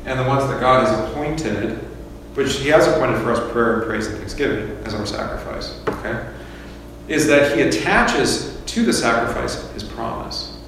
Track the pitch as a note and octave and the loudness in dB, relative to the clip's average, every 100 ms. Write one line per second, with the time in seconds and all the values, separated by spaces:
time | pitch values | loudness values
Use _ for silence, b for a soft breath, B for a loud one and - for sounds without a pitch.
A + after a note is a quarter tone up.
0 | C3 B2+ C3 C3+ C3+ - B2+ C3 A#2 - | -4 0 2 2 2 2 6 6 6 2
1 | - D3 D3+ D#3+ G#2+ - - - - - | 0 -4 -2 -2 -2 0 -2 -4 -8 -12
2 | - - - - C3 - C#3 D#3 E3 D#3+ | -14 -14 -6 0 0 2 6 6 6 4
3 | B2+ A2 A2+ A#2 - A#2 A2+ A2 A2 G#2+ | 2 0 0 0 0 2 2 2 0 -2
4 | G#2+ - - - C3 - G#2+ - A2 G#2+ | -4 -6 -8 -2 0 0 -4 -8 -6 -4
5 | G#2 - - - - - - - - - | -4 -6 -6 -6 -8 -8 -8 -6 -6 -4
6 | A2 A#2+ - B B B B B B - | -6 -6 -8 B B B B B B -16
7 | - D#3 D3+ D3 C#3+ D#3+ A#2 - F3 G#3+ | -2 2 6 6 6 4 2 2 2 4
8 | A#3+ A#3 F3+ - - - - A3+ A3 - | 4 2 2 0 -4 -10 -4 0 2 4
9 | A#2 A#2 - - - - - - G#2+ - | 2 2 0 -2 -4 -6 -8 -10 -10 -8
10 | A2+ - - - - - | -6 -6 -8 -8 -8 -12